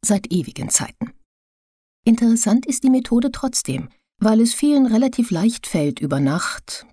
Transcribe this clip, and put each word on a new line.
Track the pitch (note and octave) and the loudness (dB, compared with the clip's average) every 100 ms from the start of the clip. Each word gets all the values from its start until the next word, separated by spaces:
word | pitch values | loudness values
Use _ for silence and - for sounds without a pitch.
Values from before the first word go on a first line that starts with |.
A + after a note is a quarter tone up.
seit | - G3 - | -2 -2 0
ewigen | F#3 D3 - - | -4 -4 -8 -4
Zeiten. | - - - A#3 - _ _ _ _ _ _ _ _ | -4 -4 -10 -12 -12 _ _ _ _ _ _ _ _
Interessant | - A#3 A#3 A3+ - A3+ | 0 2 4 2 2 2
ist | C#4 C4+ | 0 0
die | C4 | 2
Methode | C4 B3 A#3 C4 | 2 2 0 0
trotzdem, | - C4+ - - C3+ - _ _ _ | -2 -4 -4 -6 -6 -8 _ _ _
weil | G#3+ A3 | 2 4
es | A#3 | 2
vielen | - D4 C#4+ C4 | 2 2 4 4
relativ | A3 C4 B3+ A#3 | 2 2 0 -2
leicht | E3+ G#3+ A#3 - | 0 0 -2 -4
fällt, | E3+ D3 C#3 | -2 -2 -2
über | D3 C#3+ | -2 0
Nacht | C#3 D#3 - - - - - | 0 0 -4 -8 -12 -14 -16